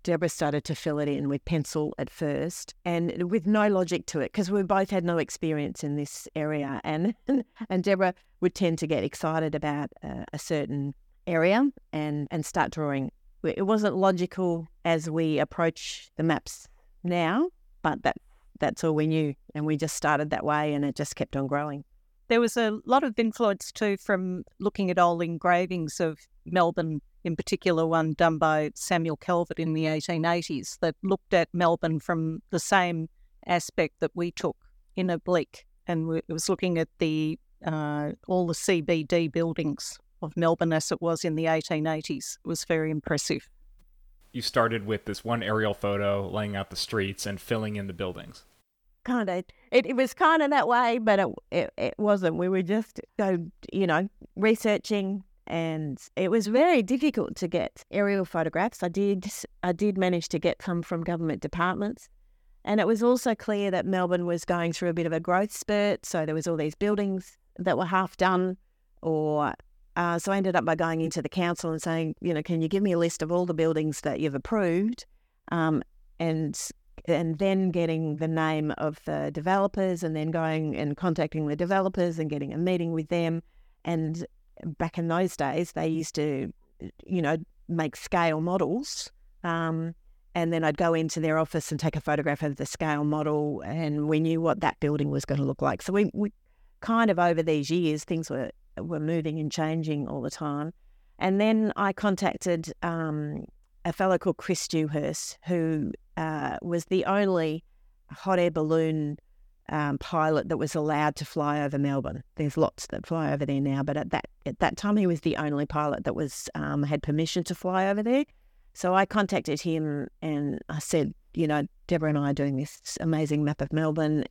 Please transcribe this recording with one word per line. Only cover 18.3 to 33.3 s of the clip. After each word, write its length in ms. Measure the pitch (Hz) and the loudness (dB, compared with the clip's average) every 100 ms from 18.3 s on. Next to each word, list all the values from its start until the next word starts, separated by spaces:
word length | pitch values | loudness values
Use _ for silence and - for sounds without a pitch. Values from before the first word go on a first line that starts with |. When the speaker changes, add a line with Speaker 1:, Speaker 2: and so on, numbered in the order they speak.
| _ _ - | _ _ -4
Speaker 1:
that's 240 | 147 - | -4 0
all 100 | 165 | 0
we 140 | 151 156 | 2 2
knew. 260 | 160 151 139 _ 151 | 2 0 -4 _ -4
And 100 | 151 | -2
we 120 | 151 | 0
just 180 | 156 - | -2 -2
started 340 | 147 147 151 | 0 2 0
that 160 | 151 - | -2 0
way 280 | 151 151 | 0 0
and 120 | 147 143 | 0 -2
it 100 | - | -2
just 200 | 147 - | -6 -4
kept 200 | 139 139 | -4 -4
on 120 | 135 | -2
growing. 380 | 143 147 143 - _ _ _ - | -2 -4 -8 -12 _ _ _ 0
Speaker 2:
There 120 | 233 | 2
was 180 | 233 240 | 2 2
a 220 | 226 214 - | 0 -2 2
lot 180 | 262 | 2
of 140 | 285 220 | 2 0
influence 540 | 226 - 226 196 - | -2 2 0 0 -6
too 260 | - 214 196 | -2 -2 -2
from 460 | - 190 185 180 - - | 0 0 0 -6 -10 -4
looking 320 | 208 - 190 | -4 0 0
at 80 | 180 | 4
old 240 | 175 170 | 4 4
engravings 760 | 170 165 175 175 180 180 156 - | -2 0 4 4 2 -2 -4 -2
of 200 | 170 151 _ _ - | -2 -2 _ _ -2
Melbourne, 560 | 180 170 170 165 151 - _ | 2 4 2 -2 -4 -8 _
in 120 | 170 160 | -6 -4
particular 500 | - 190 190 165 165 | -2 0 2 2 4
one 280 | 165 160 | 2 2
done 240 | 156 170 156 | 4 2 4
by 340 | 156 156 151 - | 2 2 0 -4
Samuel 420 | - 175 165 151 | -2 0 0 -4
Calvert 420 | - 175 170 - | 0 0 0 -2
in 140 | 165 | -2
the 140 | 156 156 | 0 0
eighteen 380 | 156 - 165 165 | -2 -2 0 2
eighties, 520 | 175 160 147 - - | 0 -2 -6 -6 -2
that 140 | 170 147 | -2 -2
looked 300 | 190 196 - | -2 -2 2
at 160 | 185 165 | 2 2
Melbourne 460 | 175 175 170 165 160 | 2 4 4 2 -2
from 420 | - 170 160 160 - | -2 -2 -2 -4 -4
the 100 | 170 | -4
same 500 | - 196 180 170 160 _ - | 2 2 2 -2 -6 _ -20